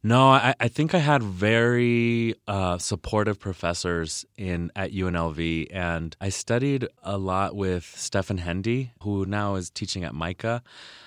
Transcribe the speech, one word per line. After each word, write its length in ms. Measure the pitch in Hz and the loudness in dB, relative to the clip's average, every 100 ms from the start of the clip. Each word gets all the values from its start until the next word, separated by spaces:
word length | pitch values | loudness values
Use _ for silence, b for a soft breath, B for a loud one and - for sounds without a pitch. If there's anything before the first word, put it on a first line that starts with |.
No, 260 | 107 123 135 | 4 6 8
I, 240 | 131 123 - | 8 6 2
I 80 | - | -2
think 260 | - 156 | 0 2
I 60 | 185 | 2
had 240 | 147 143 | 4 2
very, 1120 | 107 90 101 117 120 120 120 120 117 117 113 - - | 2 0 4 4 4 4 4 2 2 2 0 -4 -4
uh, 300 | 98 92 90 | -2 0 -2
supportive 640 | - 95 - 107 104 101 | -4 -6 -2 0 0 -2
professors 840 | 101 90 85 87 90 85 80 - - - | -6 -4 -4 -2 -2 -2 -4 -8 -12 -10
in, 340 | 95 87 85 - | -4 -4 -4 -6
at 180 | 95 | -6
U 140 | 98 92 | -2 -2
N 80 | 87 | 0
L 160 | 82 | -2
V, 360 | 78 85 82 78 | -2 -2 -2 -4
and 440 | 95 87 82 82 - | -6 -4 -4 -6 -6
I 80 | 98 | -6
studied 580 | - - 117 139 135 117 _ | -6 -2 0 0 -2 -4 _
a 160 | - 101 | -6 -4
lot 380 | 95 92 98 101 | -2 0 -2 -2
with 280 | 95 90 | -2 -2
Stefan 540 | - - - 101 92 95 | -6 -12 -4 -2 -2 -4
Hendy, 540 | 87 90 104 123 127 _ | -2 -4 -2 -2 -4 _
who 240 | 107 101 95 | -4 -2 -2
now 300 | 104 104 95 | -2 -2 -4
is 160 | 90 | -6
teaching 320 | - 101 98 | -8 -8 -6
at 100 | 82 | -6
mica. 480 | 67 82 92 110 120 B B B B | -6 -6 -4 -4 -4 B B B B